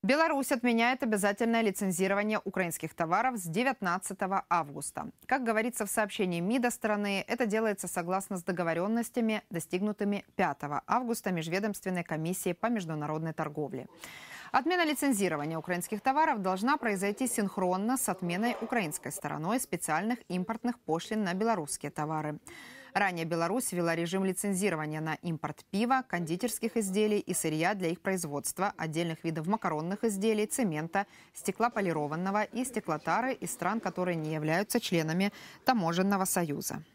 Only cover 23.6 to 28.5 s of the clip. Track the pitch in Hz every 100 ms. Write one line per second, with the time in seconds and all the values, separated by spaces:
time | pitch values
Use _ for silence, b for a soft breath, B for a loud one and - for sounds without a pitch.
23.6 | - 175 170 165 175 190 190 185 208 185
24.6 | 202 160 151 156 156 151 175 160 151 151
25.6 | - 196 233 262 247 175 160 180 240 -
26.6 | 220 233 202 190 214 208 - 180 160 156
27.6 | 165 208 175 180 - 190 170 143 -